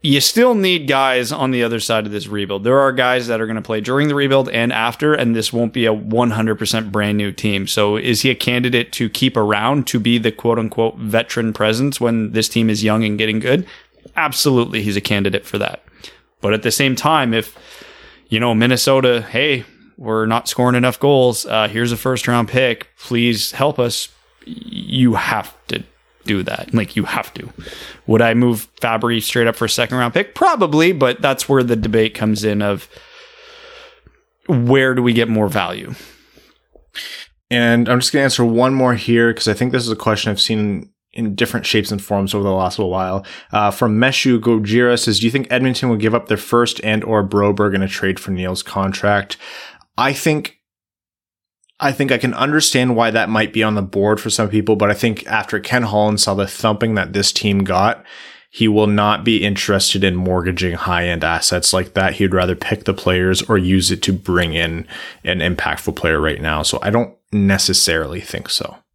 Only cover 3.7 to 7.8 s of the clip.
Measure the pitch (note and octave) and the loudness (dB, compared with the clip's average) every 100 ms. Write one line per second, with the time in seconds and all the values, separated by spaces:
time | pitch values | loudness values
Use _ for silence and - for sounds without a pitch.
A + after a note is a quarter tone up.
3.7 | A2 G#2+ C3+ D3 C#3+ C#3 C3+ C3 A2+ A#2+ | -4 0 0 2 2 2 2 2 0 0
4.7 | A2+ A#2 - D3+ D3 A#2+ A2+ G#2+ A#2 A#2 | 0 -2 0 0 2 2 0 -2 -2 -2
5.7 | B2 A2+ G#2+ G#2 A2+ A#2+ A2 A2 G2+ G#2+ | 0 0 0 -2 0 0 0 -2 -2 -2
6.7 | A2+ G#2+ G#2+ G#2 G#2 G2+ - A2 G2 G2 | -2 -2 -2 0 0 -2 -4 -2 -2 -2
7.7 | - | 0